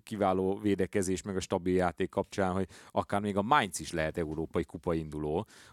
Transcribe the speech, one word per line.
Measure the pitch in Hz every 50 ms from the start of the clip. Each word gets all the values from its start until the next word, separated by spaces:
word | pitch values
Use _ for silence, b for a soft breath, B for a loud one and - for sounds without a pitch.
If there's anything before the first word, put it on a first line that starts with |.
| -
kiváló | - 110 101 101 95 92 95 95 95 98 107
védekezés | 107 104 98 90 95 90 - 104 92 90 95 87
meg | - 107 98
a | 92
stabil | 90 - - 92 85 92 90
játék | 92 90 87 82 - 95 90
kapcsán, | - 101 92 - - - 98 92 90
hogy | 95 95 B B B B B
akár | - 104 92 - - 101
még | 104 104 98 101
a |
Mainz | 98 113 147 147 120 95 - -
is | 80 -
lehet | - 82 78 78 76 87
Európai | 82 76 78 78 80 - - 87 82
Kupa | - - 87 - 90 85
induló, | 80 80 76 76 76 76 76 76 90 110 B B B B B